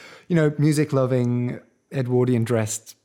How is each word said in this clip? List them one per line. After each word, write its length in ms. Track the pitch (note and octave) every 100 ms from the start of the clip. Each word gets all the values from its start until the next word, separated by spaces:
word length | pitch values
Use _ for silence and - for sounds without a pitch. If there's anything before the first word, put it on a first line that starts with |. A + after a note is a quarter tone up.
| - - _
You 80 | E3+
know, 160 | D3+ D3+
music 340 | D3 D3 D3+
loving, 680 | C3+ B2+ B2+ A#2+ B2 B2 C#3 - _ _
Edwardian 520 | C#3 B2 B2 B2+ A#2+
dressed 500 | A2+ A#2 A2 - - -